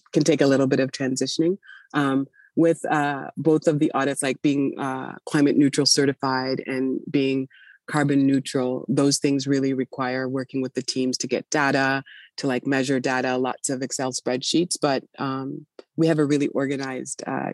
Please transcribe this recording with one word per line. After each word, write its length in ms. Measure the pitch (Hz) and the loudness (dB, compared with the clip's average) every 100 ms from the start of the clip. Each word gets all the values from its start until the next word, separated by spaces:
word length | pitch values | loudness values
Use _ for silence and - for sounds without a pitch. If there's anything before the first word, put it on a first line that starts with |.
| - | -2
can 120 | - | 2
take 180 | 151 160 | 4 4
a 40 | 139 | 4
little 220 | 135 135 | 4 4
bit 140 | 135 | 2
of 100 | 131 | 0
transitioning. 680 | - 131 131 135 - 165 196 - - - | -2 -4 -2 -2 0 0 0 -8 -20 -6
Um, 340 | 147 139 135 135 _ _ - | -2 0 0 -2 _ _ 2
with, 300 | 165 160 - | 2 2 0
uh, 440 | 151 143 139 143 - | 0 0 -4 -8 -2
both 300 | 147 156 165 | 2 4 2
of 120 | 147 | 2
the 120 | 156 | 2
audits, 280 | 135 135 135 | 0 -2 -2
like, 200 | 139 131 | -2 0
being, 360 | 151 139 139 - | 0 2 0 -2
uh, 380 | 139 131 131 - - | -6 -6 -10 -12 -4
climate 300 | 156 143 - | 2 4 6
neutral 300 | 143 - 139 | 4 4 2
certified 760 | - 139 135 135 131 131 131 - | 4 2 0 -2 -2 -2 -4 -4
and 320 | 131 131 127 - | -4 -2 -4 -2
being 380 | 147 135 135 131 - - _ - | 0 0 -2 -4 -12 -20 _ -6
carbon 400 | 151 143 139 139 | 0 2 4 4
neutral, 560 | 139 - 139 127 127 - | 2 0 -2 -2 -4 -2
those 300 | 139 143 139 | 2 2 2
things 280 | 147 139 135 | 0 0 0
really 260 | 139 135 | 0 0
require 540 | 131 127 - 127 131 131 | -2 -4 -4 -4 -4 -4
working 340 | 135 131 135 | -6 -6 -6
with 120 | 127 | -4
the 80 | 131 | -4
teams 360 | 127 131 127 127 | -6 -2 -2 -2
to 80 | 127 | -2
get 220 | 113 - | -4 -2
data, 540 | 156 139 135 135 135 - - - - | 0 2 2 2 0 -4 -16 -20 -8
to, 120 | 139 | -4
like, 200 | 127 - | -2 0
measure 320 | 135 131 135 | 0 0 0
data, 380 | 131 131 131 127 | 0 -2 0 -2
lots 320 | 127 - - | -2 -4 -6
of 120 | 127 | -6
Excel 300 | 131 - 131 | -6 -4 -4
spreadsheets. 640 | 123 - 127 - 160 175 - | -4 -4 -4 0 0 0 0
But, 240 | 147 131 - - | 0 -2 -4 -8
um, 480 | 135 135 135 147 151 - - - | -6 -6 -8 -10 -14 -20 -10 0
we 120 | 160 | 2
have 120 | 156 | 4
a 60 | 143 | 2
really 240 | 147 143 | 2 0
organized, 720 | - 139 139 135 127 131 - - | -2 -2 -4 -6 -8 -8 -10 -8
uh, 260 | 135 135 | -6 -6